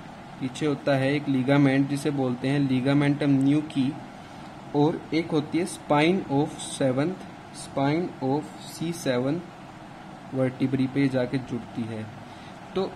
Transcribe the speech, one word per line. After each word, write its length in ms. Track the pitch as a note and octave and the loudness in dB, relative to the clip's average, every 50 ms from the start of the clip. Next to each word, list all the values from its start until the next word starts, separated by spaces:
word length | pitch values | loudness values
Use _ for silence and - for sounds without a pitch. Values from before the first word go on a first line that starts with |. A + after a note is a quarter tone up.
| - - - - - - - - | -16 -16 -16 -16 -16 -16 -10 -6
पीछे 260 | C#3 B2+ - - D#3 | -6 -6 -4 -2 0
होता 300 | D3+ C#3 C#3 - C#3+ C#3 | 0 0 0 2 2 2
है 200 | C3 C3 C3+ D3 | 4 4 2 2
एक 140 | D3 C#3+ C3+ | 0 0 2
ligament 600 | C3+ C3 B2+ C3 C#3 C#3+ C#3+ C3+ C3 C#3 C#3 C3+ | 0 2 4 4 6 6 8 6 6 4 4 2
जिसे 220 | C#3+ C#3 - D#3 | 0 0 0 0
बोलते 360 | C#3+ C#3 C3 B2+ B2 B2 - | 0 2 0 0 0 0 0
हैं 220 | C3+ C#3 D3 C#3+ C3 | 0 2 2 2 2
ligamentum 760 | C3 B2+ B2 C#3 C#3 C#3+ C#3+ C#3+ C#3+ C#3+ D3 C#3+ C#3 C3+ C3+ | 2 2 4 4 4 6 4 4 4 2 4 4 4 6 6
nuchae, 480 | C#3 C#3+ D3+ D3 D3+ - C#3+ B2+ C3+ D#3 - - - - - - - - - - - - - - - - | 6 4 4 2 0 0 0 0 0 0 -4 -12 -14 -16 -16 -16 -16 -16 -16 -16 -16 -16 -16 -14 -2 2
और 260 | D3 D3 D#3 - - - - D3 | 4 4 4 2 0 -4 -2 -2
एक 180 | D#3+ E3+ - | -2 0 2
होती 260 | E3+ D3+ C#3+ - - | 0 0 0 0 0
है 80 | D#3+ F3+ | 0 0
spine 680 | G3 - - - - D3+ D3 D3+ E3+ F#3 F#3+ - - C#3 | -2 -6 -12 -2 2 4 4 6 6 4 2 0 0 2
of 140 | C#3 D3+ D3+ - - - - | 2 2 0 -4 -10 -10 -10
seventh, 480 | - - C#3 C3 B2+ C3 D3 F3 F#3+ - - - - - - - - | -4 0 0 2 2 2 0 0 -2 -6 -10 -14 -16 -16 -16 -16 -16
spine 500 | - - - - C#3+ C3+ C#3 D3+ E3 F3+ D#3+ - - C3+ | -14 -14 -8 -4 0 0 2 2 2 0 -2 -4 -4 -2
of 160 | C3 C3+ D3+ D3 - - - - - | 0 0 0 -2 -6 -12 -14 -14 -14
C 140 | - - D#3+ E3 E3 | -8 -6 -4 -4 -4
seven 380 | - - C#3+ B2 B2 B2+ C3+ D3+ F3+ - - - - - - - - - - - - - - - - - - - | -2 -2 0 0 2 2 0 0 -2 -4 -10 -16 -16 -18 -18 -18 -18 -18 -18 -18 -16 -16 -16 -16 -16 -14 -6 -2
vertebrae 520 | C3 C3 C3 C3 - C3+ B2+ C3+ C3 C3 C3 - | 0 0 0 2 0 0 0 2 2 0 2 2
पे 160 | C#3 C#3 C3+ | 2 2 4
जाके 280 | B2+ B2+ B2 B2 - | 4 2 0 0 0
जुड़ती 480 | C3+ A#2+ - B2 A2+ A2 - - A#2+ A2+ | -4 -4 -4 -6 -6 -6 -8 -6 -6 -6
है। 200 | A2 A2+ G#2+ A2 G#2+ - - - - - - - - - - - - - | -4 -4 -6 -8 -8 -12 -14 -16 -16 -16 -16 -16 -16 -16 -16 -16 -6 -4
तो 160 | F#3+ F#3+ - - | -2 -2 -2 -2